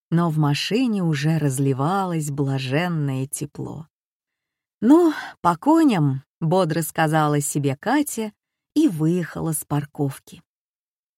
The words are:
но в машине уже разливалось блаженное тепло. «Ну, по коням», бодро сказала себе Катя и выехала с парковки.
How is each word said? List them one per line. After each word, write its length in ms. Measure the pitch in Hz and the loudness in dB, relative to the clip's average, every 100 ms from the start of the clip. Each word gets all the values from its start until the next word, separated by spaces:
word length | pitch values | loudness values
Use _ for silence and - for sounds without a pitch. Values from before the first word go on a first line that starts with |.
| - | -2
но 200 | 160 170 | 0 0
в 80 | 156 | 0
машине 640 | 151 143 - 202 262 208 | 0 0 -2 0 0 0
уже 360 | 170 147 151 160 | -2 -2 0 0
разливалось 920 | 147 131 139 127 143 196 185 165 147 | 0 0 0 0 0 -2 -2 -4 -4
блаженное 960 | 143 139 135 131 139 180 165 143 131 135 | -4 -2 -4 -2 -2 -2 -2 -4 -4 -6
тепло. 600 | - 143 - 131 127 160 _ _ _ _ _ _ _ _ _ | -8 -10 -10 -14 -14 -18 _ _ _ _ _ _ _ _ _
«Ну, 340 | 214 311 339 294 - - | 6 6 6 2 -6 -4
по 160 | 175 165 | 0 0
коням», 680 | 269 320 311 202 147 135 - - | 2 4 4 4 2 0 -6 -6
бодро 440 | 165 185 180 160 | 0 2 2 0
сказала 580 | 160 - 160 156 151 147 | -4 0 0 2 2 0
себе 340 | 147 156 139 | -2 -2 -2
Катя 580 | 135 - 277 285 - 220 - _ _ _ | -2 -2 0 -2 -4 -8 -10 _ _ _
и 140 | - 311 | 0 0
выехала 640 | 160 156 180 165 170 160 | 2 0 0 -2 -6 -6
с 120 | 156 | -6
парковки. 760 | - 147 143 - 143 139 - - _ _ _ _ _ _ _ | -4 -4 -4 -4 -4 -6 -16 -20 _ _ _ _ _ _ _